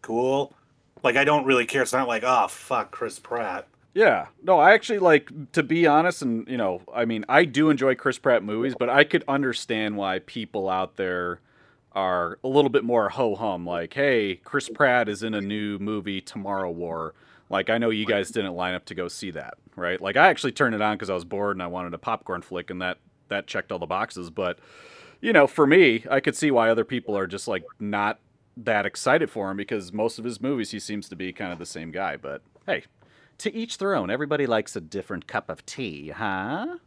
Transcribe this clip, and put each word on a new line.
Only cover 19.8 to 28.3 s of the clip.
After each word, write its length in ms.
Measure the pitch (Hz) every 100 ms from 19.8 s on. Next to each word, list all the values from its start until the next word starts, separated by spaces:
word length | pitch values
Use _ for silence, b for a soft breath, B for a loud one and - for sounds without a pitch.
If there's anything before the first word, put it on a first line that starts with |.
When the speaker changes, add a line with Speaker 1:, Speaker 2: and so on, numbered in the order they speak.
| 87 92
Speaker 2:
Like, 160 | 95 117
I 120 | 180
actually 220 | 156 139
turned 220 | - 131 110
it 60 |
on 140 | 107 107
'cause 120 | 98
I 60 | 92
was 100 | 85
bored 300 | 98 101 95
and 60 |
I 40 | 87
wanted 260 | 90 90 85
a 20 |
popcorn 460 | - 113 - 90
flick, 260 | - 90 87
and 100 | 90
that, 160 | 92 90 _ _ _
that 180 | 101 -
checked 240 | 101 -
all 60 | 92
the 60 | 82
boxes. 420 | 92 113 - 87
But, 300 | 80 92 87 B B B B B B
you 140 | 220
know, 140 | 196 139
for 200 | - 143
me, 380 | 180 160 113 -
I 120 | 135
could 160 | 147 131
see 120 | 151
why 200 | 127 113
other 160 | 113 110
people 320 | 123 110 101
are 100 | 95
just, 180 | 95 -
like, 200 | 98 85 -
not 420 | 104 104 104 110 _